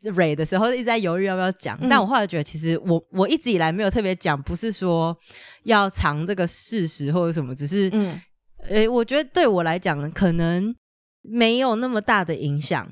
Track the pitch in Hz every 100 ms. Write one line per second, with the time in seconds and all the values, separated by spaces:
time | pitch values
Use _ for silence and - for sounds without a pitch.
0 | 214 185 165 151 160 185 226 247 240 233
1 | 185 175 196 185 185 185 - 208 254 269
2 | 196 254 202 170 147 156 160 165 190 165
3 | - 190 196 311 - 190 160 175 208 233
4 | 196 180 180 143 139 175 226 208 185 165
5 | 165 165 _ - - - - 214 196 -
6 | 170 147 170 196 170 - - 226 165 -
7 | 143 170 170 160 131 131 143 190 190 214
8 | 196 170 - _ _ - - 208 220 240
9 | 226 277 311 - 294 185 165 170 180 147
10 | 147 165 190 165 165 175 208 240 _ _
11 | _ _ - 226 226 233 262 220 254 226
12 | 202 214 170 156 147 143 147 151 -